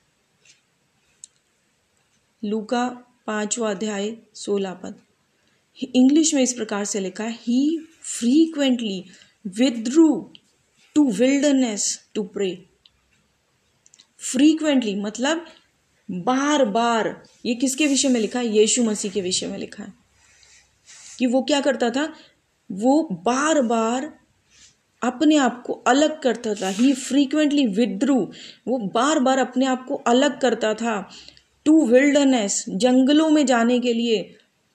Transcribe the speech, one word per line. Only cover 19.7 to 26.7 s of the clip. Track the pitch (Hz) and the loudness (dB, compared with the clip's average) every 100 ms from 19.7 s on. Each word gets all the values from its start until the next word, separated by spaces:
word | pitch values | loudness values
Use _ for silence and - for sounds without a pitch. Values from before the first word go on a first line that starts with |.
| - | -14
है | 202 - _ _ _ _ _ _ _ _ _ - - - | -20 -20 _ _ _ _ _ _ _ _ _ -20 -20 -4
कि | 247 | 0
वो | 262 | 0
क्या | 262 285 | 0 0
करता | 277 240 240 | 0 0 -2
था, | 254 311 - - _ _ _ _ | -2 -6 -8 -20 _ _ _ _
वो | 190 240 302 320 | -2 2 2 0
बार | 165 226 254 302 302 | -4 -2 0 0 2
बार | 226 233 226 247 302 - _ _ _ _ - _ _ _ | 2 0 0 -2 -6 -14 _ _ _ _ -20 _ _ _
अपने | 233 247 294 302 | -6 0 2 4
आप | 247 - - | 2 -2 -10
को | |
अलग | - - 269 302 302 | -4 0 2 0 0
करता | 247 220 220 202 | -2 -2 -6 -6
था। | 190 | -6